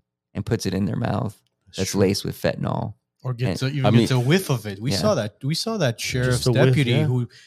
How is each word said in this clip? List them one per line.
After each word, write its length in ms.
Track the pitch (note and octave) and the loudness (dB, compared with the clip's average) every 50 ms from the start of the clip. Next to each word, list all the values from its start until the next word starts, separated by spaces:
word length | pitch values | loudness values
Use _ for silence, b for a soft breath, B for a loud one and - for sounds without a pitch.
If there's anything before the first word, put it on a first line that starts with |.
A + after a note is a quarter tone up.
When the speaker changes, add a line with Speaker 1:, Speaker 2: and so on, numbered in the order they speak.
| _ _ _ _ _ _ _ | _ _ _ _ _ _ _
Speaker 1:
and 120 | F#2+ G2+ | -10 -4
puts 200 | - A#2 G#2+ - | -4 -4 -2 -2
it 80 | - F#2+ | -4 -2
in 120 | F#2+ - | -2 -2
their 100 | - - | -2 -2
mouth 440 | - - - - G#2 A#2+ G#2+ - _ _ _ _ _ _ | -4 -2 -2 -2 -4 -4 -6 -8 _ _ _ _ _ _
Speaker 2:
That's 100 | - - | -14 -6
Speaker 1:
that's 140 | - F#2+ - | -4 -4 -2
Speaker 2:
true. 100 | - G2 | 2 2
Speaker 1:
laced 220 | G2 F#2+ G2+ - - | 2 2 2 -2 -4
with 100 | E2+ F2 - | -8 -8 -4
fentanyl. 540 | - E2+ - - - - - - - G#2+ G#2+ _ _ _ _ _ - | -4 -4 -4 -2 -4 -4 -4 -4 -6 -8 -10 _ _ _ _ _ -10
Speaker 3:
Or 100 | B2+ B2 | -10 -6
gets 280 | A2+ B2+ G2+ F2 - | -4 -4 -4 -2 -2
Speaker 1:
And 100 | C3 C3+ | -4 -4
Speaker 3:
a, 40 | D3 | -2
even 100 | C#3+ B2+ | 0 2
Speaker 4:
I 60 | G#2+ | 6
Speaker 3:
gets 200 | A2 A#2 A2+ - | 6 6 6 6
Speaker 4:
mean 120 | C3+ B2+ A#2+ | 2 2 2
Speaker 3:
a 20 | |
whiff 240 | C3 E3 G3 F#3+ - | 4 2 2 2 0
of 160 | C#3 A2 G2+ | -4 -4 -4
it. 140 | G#2 G2 F#2 | -8 -8 -6
We 120 | G#2+ C#3+ | -4 -2
Speaker 1:
Yeah. 60 | G3 | -2
Speaker 3:
saw 180 | - - G#3+ G3+ | 0 2 2 2
that. 280 | C#3 G#2 G#2+ - _ - | 2 -2 -4 -8 _ -4
We 100 | C3+ E3 | -4 -4
saw 240 | - - A3+ A3+ | -2 -4 -4 -2
that 220 | G#3 D#3+ B2 A#2 - | 0 0 0 0 -2
sheriff's 380 | - - - B2+ B2 B2+ B2+ | -6 -4 -2 0 0 0 0
Speaker 2:
Just 100 | A#2+ - | 2 2
a 40 | B2+ A#2+ | 2 4
whiff, 120 | B2+ C3 | 6 6
Speaker 3:
deputy 240 | C3 B2+ C#3 C#3 A#2+ | 6 4 4 2 2
Speaker 2:
yeah. 120 | B2 D3 D#3 | 2 2 2
Speaker 3:
who 240 | D3+ B2+ B2+ A#2+ b b b b | 2 0 -2 -2 b b b b